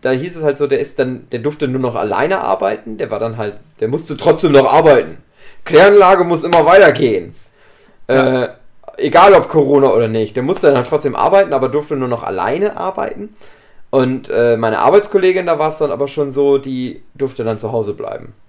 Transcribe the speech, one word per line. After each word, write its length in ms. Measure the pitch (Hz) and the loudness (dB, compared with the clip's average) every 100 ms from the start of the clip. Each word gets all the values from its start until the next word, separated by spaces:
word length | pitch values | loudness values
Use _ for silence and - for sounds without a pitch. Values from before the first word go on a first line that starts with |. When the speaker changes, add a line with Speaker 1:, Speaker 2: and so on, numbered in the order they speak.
Speaker 1:
Da 100 | 127 | -2
hieß 260 | 131 170 165 | -4 -6 -6
es 60 | |
halt 140 | 156 139 | -4 -2
so, 100 | 143 | -2
der 120 | 131 | -2
ist 200 | 139 - | -4 -4
dann, 280 | 127 123 - | -6 -6 -10
der 80 | 120 | -6
durfte 280 | 113 147 135 | -6 -4 -6
nur 140 | 127 | -4
noch 140 | 127 110 | -4 -4
alleine 460 | 104 98 143 190 | -4 -2 -2 -2
arbeiten. 560 | 67 95 98 107 - 107 | -4 -2 -2 -6 -10 -10
Der 140 | 123 | -8
war 80 | 107 | -6
dann 180 | 113 113 | -6 -6
halt, 180 | 104 101 _ _ | -10 -10 _ _
der 60 | 110 | -6
musste 260 | 131 - 147 | -6 -8 -4
trotzdem 340 | - - 170 | 0 0 4
noch 180 | 139 135 | 4 6
arbeiten. 460 | - 156 131 - 82 _ _ - - - | 4 6 4 2 -10 _ _ -20 -18 2
Kläranlage 580 | 151 196 202 185 190 | 6 8 8 6 4
muss 200 | 175 165 | 2 0
immer 220 | 165 170 151 | 2 2 6
weitergehen. 680 | 190 185 143 127 101 82 - - _ _ _ _ _ - | 6 6 4 -2 -2 -6 -20 -20 _ _ _ _ _ -2
Speaker 2:
Ja. 340 | 131 131 131 123 | 0 0 0 -4
Speaker 1:
Äh, 40 | - - - - - | -8 -20 -20 -20 -6
egal 360 | 147 170 196 | 0 4 6
ob 140 | 196 - | 6 4
Corona 400 | 156 135 143 135 | -2 2 2 2
oder 160 | 107 113 | 2 0
nicht, 280 | 113 107 127 | -2 -4 -4
der 80 | |
musste 240 | 131 185 156 | -4 0 2
dann 80 | 135 | 2
halt 100 | 117 | 0
trotzdem 280 | 151 143 120 | -2 -4 -2
arbeiten, 360 | - 196 190 | 2 2 2
aber 140 | 139 - | -2 -2
durfte 260 | 143 151 147 | -4 -4 -6
nur 120 | 127 | -4
noch 140 | 120 | -6
alleine 540 | - 92 95 147 208 - | -6 -4 -4 -2 -4 -4
arbeiten. 560 | 185 - - - 208 _ - - _ - - | -8 -6 -8 -8 -14 _ -20 -20 _ -20 -4
Und, 380 | 135 127 127 - | -2 0 -4 -6
äh, 280 | 104 120 117 | -2 0 0
meine 220 | 113 107 | 0 0
Arbeitskollegin, 680 | - 190 208 202 185 180 175 | 2 2 2 0 0 0 -2
da 140 | 160 | -2
war's 180 | 156 - | -2 -2
dann 140 | 147 | -4
aber 160 | 117 139 | -4 -6
schon 240 | 143 143 | -6 -6
so, 260 | 131 139 139 | -2 0 0
die 440 | 135 127 127 - - | -2 -8 -10 -12 -20
durfte 300 | - 135 - | -10 -10 -6
dann 160 | 113 107 | -6 -6
zu 120 | 110 | -6
Hause 220 | 117 104 | -6 -6
bleiben. 400 | 101 - - - - | -8 -10 -12 -16 -20